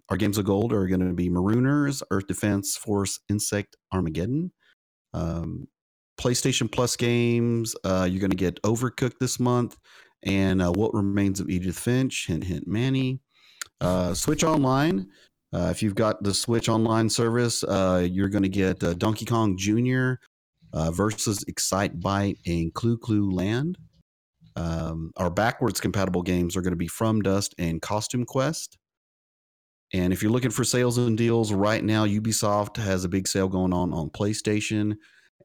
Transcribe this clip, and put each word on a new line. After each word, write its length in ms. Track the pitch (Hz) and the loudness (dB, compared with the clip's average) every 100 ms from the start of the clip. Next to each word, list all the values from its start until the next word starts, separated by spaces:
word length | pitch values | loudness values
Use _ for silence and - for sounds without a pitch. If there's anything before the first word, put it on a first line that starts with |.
| - | -6
our 80 | 95 | 0
Games 200 | 101 104 | 0 0
of 80 | 98 | 2
Gold 260 | 98 117 | 2 2
are 120 | 113 92 | 2 2
gonna 260 | 92 90 | 2 2
be 160 | 87 90 | 0 0
Marooners, 760 | 87 95 117 131 147 143 139 - | 2 2 2 2 2 0 -2 -2
Earth 160 | 98 98 | -2 -2
Defense 480 | - 107 101 98 - | -2 0 0 -2 -6
Force, 420 | - 101 95 - - | -2 0 0 -4 -4
Insect 460 | 104 - 104 101 - _ | -2 0 -4 -4 -12 _
Armageddon. 600 | 92 82 78 95 143 180 - _ _ _ _ _ | -2 -2 -2 -2 -2 -4 -10 _ _ _ _ _
Um, 540 | - 82 82 82 85 - _ _ _ _ - | -6 -4 -4 -6 -8 -12 _ _ _ _ -4
PlayStation 520 | 127 120 135 127 113 | -2 0 0 0 -2
Plus 240 | - 123 - | 0 0 0
games, 800 | 120 120 120 120 117 117 113 - | 0 2 2 2 2 0 -2 -4
uh, 240 | 95 92 92 | 0 2 2
you're 100 | 92 | 0
gonna 140 | 98 95 | 0 0
get 260 | 90 85 | 0 0
Overcooked 540 | 104 113 127 - 127 - | 0 0 -2 -2 -4 -2
this 200 | 127 - | -4 0
month, 380 | 123 123 120 - _ - - _ | 2 2 0 -6 _ -20 -20 _
and, 380 | 92 98 95 92 | -2 2 4 4
uh, 100 | 87 | 2
What 220 | 87 110 | 2 2
Remains 460 | 107 98 101 98 95 | 2 0 2 2 0
of 100 | 85 | -2
Edith 300 | 90 92 85 | -2 -2 -4
Finch, 480 | - 127 131 - - | 0 0 0 -4 -4
hint, 160 | 82 | -4
hint, 240 | 87 80 - | -2 -6 -4
Manny. 540 | 104 127 131 131 131 - _ _ _ - _ | -2 0 0 -2 -4 -10 _ _ _ -20 _
Uh, 320 | 90 92 90 | 0 2 0
Switch 300 | 87 - 151 | -2 -2 2
Online, 640 | 165 156 135 131 151 190 185 - _ _ _ | 2 4 2 2 2 0 -4 -14 _ _ _
uh, 160 | 92 87 | -2 -2
if 100 | 87 | 0
you've 140 | 110 98 | -2 2
got 260 | 107 - | 0 0
the 120 | 101 | -2
Switch 340 | 95 - 117 117 | -2 0 0 2
Online 400 | 113 113 110 110 | 2 2 2 2
service, 540 | - 117 120 120 - | 2 2 2 0 0
uh, 420 | - 98 95 92 90 | 0 2 2 2 2
you're 160 | 92 98 | 0 0
gonna 200 | 98 98 | 2 0
get, 340 | 98 92 92 | 2 0 0
uh, 100 | 85 | -2
Donkey 320 | 87 107 110 110 | 0 -2 -2 -2
Kong 300 | 120 110 92 | 2 2 0
Junior, 640 | 98 110 123 131 127 127 - _ _ _ - | 0 0 2 0 0 -2 -8 _ _ _ -8
uh, 180 | 76 80 | -2 0
versus 520 | 85 104 107 - 101 - | 2 0 0 -2 -2 -4
Excite 520 | - - 95 104 85 | -6 -2 0 0 -2
Bite, 360 | 87 98 101 - - | -2 0 0 -2 -4
and 280 | 85 82 | -2 -2
Clue 240 | - 117 117 | -2 -2 -2
Clue 340 | - 107 101 | 0 0 0
Land. 460 | 92 92 117 156 180 - _ _ _ _ _ - - | 0 -2 -2 -4 -6 -14 _ _ _ _ _ -16 -8
Um, 560 | 85 82 82 82 80 - | -4 -4 -4 -6 -8 -4
our 140 | 90 | -2
backwards 500 | 85 110 - 123 92 | 2 0 0 -2 -2
compatible 420 | - 92 95 90 | -2 0 0 0
games 340 | 90 90 87 92 | 0 0 0 0
are 40 | |
gonna 140 | 90 87 | -2 -2
be 120 | 85 | -4
From 320 | - 110 110 | -2 0 2
Dust 340 | 95 98 101 - | 2 0 -2 -4
and 240 | 85 82 | -4 -2
Costume 440 | - 104 - 123 120 | -4 -4 -4 -4 -2
Quest. 520 | 135 135 160 - - _ _ _ _ _ _ _ _ _ _ _ | -2 -2 -4 -10 -16 _ _ _ _ _ _ _ _ _ _ _
And 220 | 95 90 | -2 0
if 80 | 92 | 2
you're 100 | 107 | 2
looking 200 | 123 123 | 2 0
for 120 | 110 | -2
sales 340 | 117 127 123 120 | 0 2 2 2
and 200 | 123 110 | 2 2
deals 340 | 117 117 107 | 2 2 2
right 320 | 98 101 110 | 2 2 2
now, 220 | 104 107 107 | 2 2 2
Ubisoft 720 | 101 110 107 104 104 101 - | 2 0 0 2 2 0 -2
has 260 | 104 95 | -2 0
a 60 | 92 | 0
big 180 | 95 95 | -2 0
sale 200 | 98 95 | 0 0
going 260 | 92 92 | 2 2
on 180 | 87 90 | 2 0
on 160 | 78 76 | -2 -6
PlayStation. 880 | - 104 107 - 107 107 107 107 107 - _ _ _ | -2 -2 -2 0 0 0 0 0 -4 -10 _ _ _